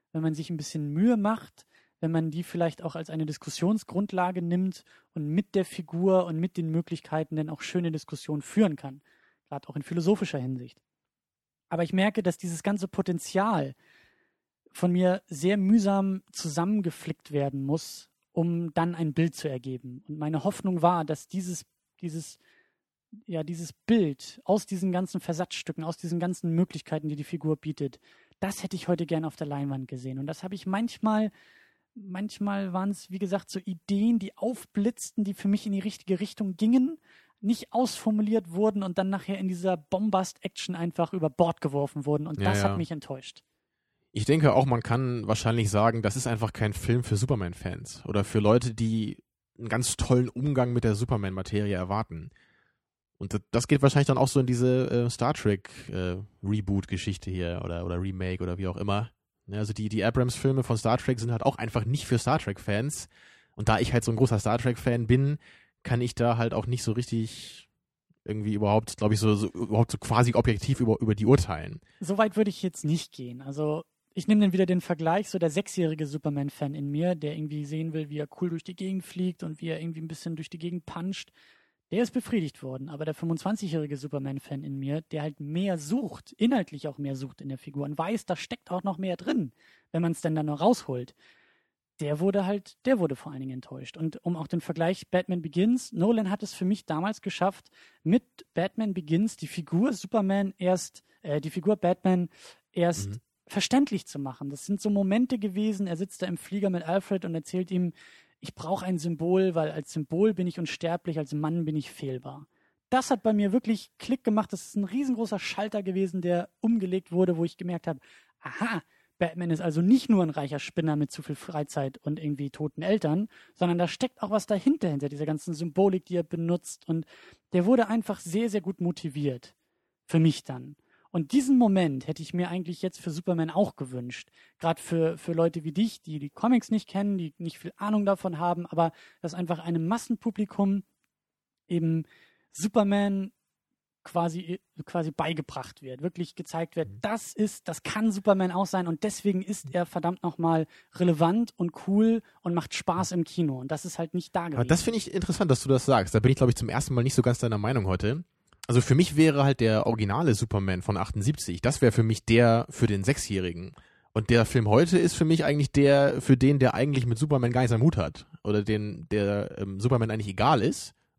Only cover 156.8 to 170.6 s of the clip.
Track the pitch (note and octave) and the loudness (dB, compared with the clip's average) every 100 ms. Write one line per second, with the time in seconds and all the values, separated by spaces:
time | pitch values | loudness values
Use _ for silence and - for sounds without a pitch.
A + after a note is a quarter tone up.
156.8 | - B2+ B2 - B2 A#2+ A#2+ G#2+ G#2 C3 | -2 0 2 4 2 2 0 0 0 0
157.8 | F#2+ F2+ G#2 D3 F3 _ _ _ - B2 | 0 0 0 -2 -8 _ _ _ 2 4
158.8 | - C3 F3+ D3 D#3+ C#3+ C#3 B2+ A2+ A2 | 6 4 4 6 6 6 4 4 4 4
159.8 | - A2+ G#2 G#2+ E3 A2 A#2 G#2 F#2+ F#2 | 2 0 0 2 2 2 2 0 0 0
160.8 | - G2+ F#2+ G#2 G2+ D3+ - F2 A#2+ C#3 | -2 -2 -2 -2 -2 -2 -4 -2 0 4
161.8 | B2 A#2 A2 A2+ - A2+ A#2+ A2+ - - | 4 6 2 2 4 6 8 6 0 0
162.8 | A#2 G2+ F#2+ - - F#2+ F2+ E2+ F2+ - | 0 2 0 -2 -2 -2 -4 -6 -12 -16
163.8 | - _ _ A2 A2 A#2 A2+ B2+ G#2+ G#2+ | -20 _ _ -2 4 6 6 4 6 6
164.8 | E3 F3+ F3 - D#3+ E3 - D3 C#3 - | 6 6 4 2 4 4 4 2 2 4
165.8 | C#3 C#3 C#3 C3+ - C3 C3 C#3+ B2+ - | 6 6 4 2 6 6 6 6 4 4
166.8 | C#3 C3+ A#2+ A2+ D3+ C#3+ B2+ B2+ B2 A2+ | 0 0 0 0 2 2 2 2 2 4
167.8 | C#3+ - D#2 - - - - G#2 G#2 G#2+ | 4 4 0 -4 -16 -8 -2 0 0 -2
168.8 | G#2 F#2+ - G#2 G2+ G2+ - - G2 G2 | -2 -8 -4 0 0 0 -4 -6 -8 -2
169.8 | A#2 B2+ A2+ A2 G#2 F#2+ A#2 D3 | 2 2 2 -2 -4 0 2 4